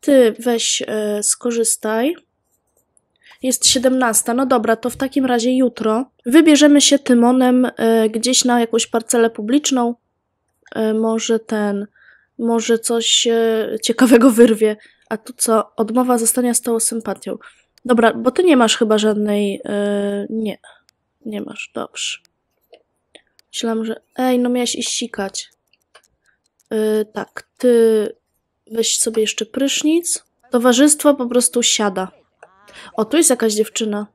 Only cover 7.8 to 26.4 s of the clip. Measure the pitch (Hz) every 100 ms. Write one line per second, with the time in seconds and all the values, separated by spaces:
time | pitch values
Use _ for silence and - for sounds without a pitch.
7.8 | 226 226 220 220 226 254 247 240 233 226
8.8 | - 233 226 240 226 226 208 277 294 262
9.8 | 240 240 _ _ _ _ _ _ _ -
10.8 | 220 220 220 226 220 226 226 214 208 202
11.8 | 208 _ _ _ _ - 233 233 226 226
12.8 | - 233 226 - 247 226 226 220 214 220
13.8 | - 233 247 240 254 220 233 214 214 214
14.8 | _ _ _ 220 - - - 220 - -
15.8 | 214 233 247 240 226 - 247 233 247 226
16.8 | 226 233 220 190 - 175 - _ _ _
17.8 | 247 233 233 226 233 254 370 277 226 -
18.8 | 220 214 214 208 208 208 202 196 - 208
19.8 | 202 202 202 202 202 220 220 - - _
20.8 | _ _ _ _ 226 208 - - - -
21.8 | - - - - _ _ _ _ _ -
22.8 | _ _ _ _ _ _ _ - 233 226
23.8 | 220 220 _ - 254 247 247 247 240 -
24.8 | 240 - 233 - 196 - - _ _ _
25.8 | _ _ _ _ _ _